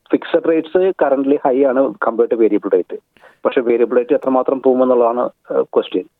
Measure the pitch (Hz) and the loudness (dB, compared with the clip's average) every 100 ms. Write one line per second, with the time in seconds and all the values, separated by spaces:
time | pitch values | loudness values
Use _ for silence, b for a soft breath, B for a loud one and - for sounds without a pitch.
0 | - 143 - 165 160 160 160 185 190 - | -4 -4 0 -2 0 -2 0 0 0 0
1 | 147 135 139 147 139 127 139 127 135 - | 0 0 0 0 0 2 2 2 -2 -2
2 | 113 113 117 117 110 101 98 92 - - | -2 0 0 2 2 0 0 0 -2 -10
3 | - b b b - 139 117 117 117 123 | -16 b b b -4 -2 0 0 2 0
4 | 123 135 135 127 127 135 131 127 127 120 | 0 0 0 -2 0 0 0 2 2 2
5 | 117 120 120 - - - - 117 - 92 | 2 0 -6 -8 -6 -4 -2 -2 -2 -4
6 | 90 | -8